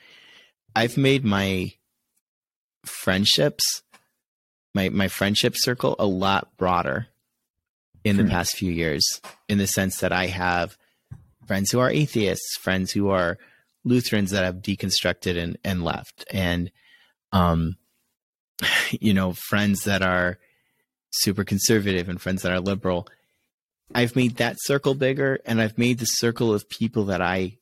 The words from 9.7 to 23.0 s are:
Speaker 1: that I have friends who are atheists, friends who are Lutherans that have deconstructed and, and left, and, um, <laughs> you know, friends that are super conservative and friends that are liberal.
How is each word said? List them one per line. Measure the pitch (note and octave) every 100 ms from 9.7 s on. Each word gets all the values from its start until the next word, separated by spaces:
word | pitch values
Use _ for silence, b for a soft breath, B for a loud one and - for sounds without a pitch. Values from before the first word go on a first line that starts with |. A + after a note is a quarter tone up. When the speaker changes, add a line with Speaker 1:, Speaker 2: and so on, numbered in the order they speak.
| - F#2+ -
Speaker 1:
that | F2+
I | F2+ F2+
have | F2+ F2+ F2 E2+ - _ _ _ - _ _ -
friends | G2 G2
who | A#2+
are | B2+
atheists, | D3 D3 A#2 G2 F2 - -
friends | G2 F#2 F#2
who | G2+ G2+
are | F#2+ F2 E2+ b b b _
Lutherans | A#2+ B2 - G#2+ F#2+
that | G2+
have | F#2 F#2
deconstructed | G2+ F#2+ F#2+ - F#2 F2 F#2 E2+
and, | E2+ -
and | G2 F#2
left, | E2 - - - -
and, | - F2+ F2 F2 _ b b b b -
um, | F#2+ F2 E2 E2 F2+ _ _ _ _ _ _ _ -
<laughs> | - - -
you | - G#2+
know, | F#2+ F#2
friends | F2 - G#2 G2+ F#2+
that | G#2 F#2+
are | F#2 F2+ F2+ - _ _ _ _ _ _ -
super | - A2 G2
conservative | F#2+ G2 - A2 G2+ F#2 F#2
and | F2+
friends | F#2 F#2+
that | F2+
are | F#2
liberal. | F#2 G2 F#2 F2